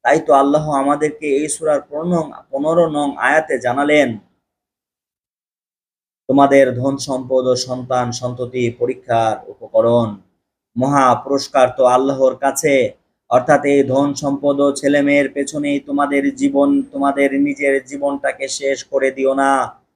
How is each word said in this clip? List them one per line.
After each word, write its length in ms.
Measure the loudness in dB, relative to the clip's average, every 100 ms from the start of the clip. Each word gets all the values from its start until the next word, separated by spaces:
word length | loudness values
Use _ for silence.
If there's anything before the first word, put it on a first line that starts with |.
তাই 180 | 2 0
তো 140 | 4
আল্লাহ 380 | 4 4 0 0
আমাদেরকে 540 | -2 0 -2 -2 -4
এই 240 | -2 -2 -2
সূরার 320 | -4 -2 -2 -4
পনেরো 140 | -8
নং, 280 | -2 -2 -4 -12 _
পনেরো 380 | -4 0 2 2
নং 280 | 0 -4 -2
আয়াতে 420 | 2 2 0 -4
জানালেন, 580 | -2 -2 2 2 2 -4 _ _ _ _ _ _ _ _ _ _ _ _ _ _ _ _ _ _ _ _ -2
"তোমাদের 480 | 2 6 6 4
ধন 220 | 0 -4 -4
সম্পদ 500 | -6 -8 -2 -2 0
ও 80 |
সন্তান 560 | -2 -4 -8 -4 -4 -4
সন্ততি 600 | -6 -8 -8 -8 -4 -4
পরীক্ষার 760 | -2 -4 -4 -2 0 0 -2 -10
উপকরণ। 720 | -20 0 2 4 2 2 -6 _ _ _ _ _ -4
মহা 380 | 0 4 4
পুরস্কার 520 | 2 0 -4 0 0 0 2
তো 80 |
আল্লাহর 500 | 2 4 0 2 0
কাছে।" 680 | 2 -4 -2 0 2 0 -6 _ _ _
অর্থাৎ 340 | 0 2 0
এই 200 | 4 2
ধন 300 | 2 2 0
সম্পদ 460 | -2 -4 -2 -2 2
ও 120 | 0
ছেলে 300 | 0 0 2
মেয়ের 280 | 2 2 0
পেছনেই 500 | -4 -6 -6 -4 -4
তোমাদের 560 | -4 -2 0 0 -2
জীবন, 480 | -2 -2 2 2 2
তোমাদের 580 | -2 -2 -2 2 0 2
নিজের 440 | -2 0 0 0
জীবনটাকে 600 | -4 -6 -4 -2 -6 -6 -8
শেষ 360 | -4 -4 -4
করে 280 | -4 -2 -2
দিও 220 | 0 -2
না। 500 | 0 2 0 -2 -8 _